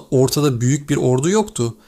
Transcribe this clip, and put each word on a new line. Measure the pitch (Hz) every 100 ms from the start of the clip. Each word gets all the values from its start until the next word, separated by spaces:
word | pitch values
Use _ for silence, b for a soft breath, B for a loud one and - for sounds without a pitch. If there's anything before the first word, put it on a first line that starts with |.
| -
ortada | 131 131 147 147 120
büyük | 120 143 143
bir | 143
ordu | 135 127 156
yoktu. | 214 214 - 117 110